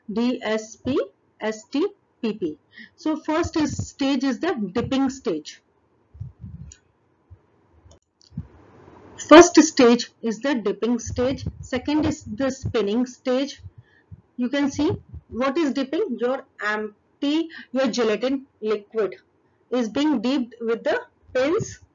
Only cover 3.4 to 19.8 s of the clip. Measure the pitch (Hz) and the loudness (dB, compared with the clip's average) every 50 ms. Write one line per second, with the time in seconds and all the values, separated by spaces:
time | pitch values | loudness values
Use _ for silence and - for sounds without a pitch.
3.4 | 339 - - 330 294 - - - - - - - 277 269 285 240 269 277 240 208 | -2 -2 -2 -2 -2 -2 -2 -4 -8 -10 -6 -4 -2 0 0 0 0 -2 -2 -2
4.4 | 302 349 370 247 208 180 175 240 - - 269 262 269 262 - - - 233 170 151 | -2 -4 -2 -2 -4 -4 -4 -4 -4 -2 0 0 0 0 -2 -4 -4 -4 -4 -4
5.4 | - - - - _ _ _ _ _ _ _ _ _ _ - - - - - - | -6 -10 -16 -20 _ _ _ _ _ _ _ _ _ _ -18 -16 -16 -16 -16 -18
6.4 | - - - - - - - - _ _ _ _ _ _ _ _ _ _ - - | -18 -16 -16 -16 -18 -18 -20 -20 _ _ _ _ _ _ _ _ _ _ -20 -20
7.4 | _ _ _ _ _ _ _ _ - - - - _ _ _ _ _ _ - - | _ _ _ _ _ _ _ _ -20 -20 -20 -20 _ _ _ _ _ _ -16 -16
8.4 | - - - - - - - - - - - - - - - - - - 294 330 | -16 -16 -18 -20 -20 -20 -20 -20 -20 -20 -20 -20 -20 -20 -18 -8 6 10 12 12
9.4 | 349 349 - 330 302 - - - 254 233 240 233 - - - _ - 226 214 214 | 12 12 10 6 6 6 6 6 6 8 6 6 2 -4 -12 _ -6 -6 -4 -4
10.4 | - 277 294 233 196 202 196 196 220 226 247 226 - - - - 247 262 277 254 | -2 -2 -2 -2 -2 -4 -4 -2 -2 -2 -2 -2 -4 -6 -4 -2 -2 -2 -2 -4
11.4 | - - - - - - - 247 - - 294 302 311 302 294 - - 233 208 208 | -6 -10 -10 -12 -10 -8 -8 -6 -4 -2 0 0 0 0 -2 -4 -8 -10 -6 -4
12.4 | 269 262 262 - - - - 233 202 202 208 240 247 254 - - - 254 254 262 | -2 -2 -2 -4 -6 -4 -2 0 0 0 0 0 -2 -2 -4 -6 -4 -2 0 0
13.4 | 277 - - - - - - - - _ _ _ _ _ - - - _ _ - | -2 -4 -6 -12 -18 -20 -20 -20 -20 _ _ _ _ _ -20 -20 -20 _ _ -6
14.4 | 247 233 - 285 285 277 - - 294 349 - - - - - - - - - 220 | -4 -2 0 0 0 0 0 0 0 0 0 -2 -6 -12 -18 -18 -16 -10 -6 -4
15.4 | 262 277 262 339 330 277 226 277 262 269 302 339 440 349 240 202 233 247 269 269 | -2 0 0 0 0 0 0 -2 -4 -4 -2 -4 -2 -2 -4 -2 -2 -2 -2 -4
16.4 | - - _ - 202 208 214 214 214 214 - _ _ _ _ _ 285 285 294 320 | -6 -12 _ -10 -6 -4 -4 -4 -6 -8 -12 _ _ _ _ _ -2 0 0 0
17.4 | 330 330 - - - - - 254 269 247 - 240 233 220 214 202 240 262 277 269 | -2 -4 -8 -16 -12 -6 -2 0 0 0 0 0 2 2 0 0 0 -2 -2 -4
18.4 | - - _ _ 214 214 214 208 - - - 220 208 180 - - - _ _ _ | -6 -10 _ _ -4 -4 -4 -4 -4 -6 -4 -2 -2 -2 -4 -8 -20 _ _ _
19.4 | _ _ _ _ _ - 233 254 | _ _ _ _ _ -6 -4 -2